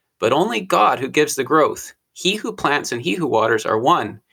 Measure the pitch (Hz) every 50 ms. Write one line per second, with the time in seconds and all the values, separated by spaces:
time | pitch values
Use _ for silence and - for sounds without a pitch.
0 | _ _ _ _ - 113 131 151 185 226 240 220 190 190 175 - - - 131 120
1 | 131 131 - 151 151 143 - 135 127 120 147 160 143 110 - - - - - _
2 | _ _ _ - - 180 202 214 - 240 196 - - 147 143 147 - - 127 117
3 | 127 175 202 196 165 127 113 110 110 117 117 107 - - 107 110 120 143 175 156
4 | 110 101 101 107 _ _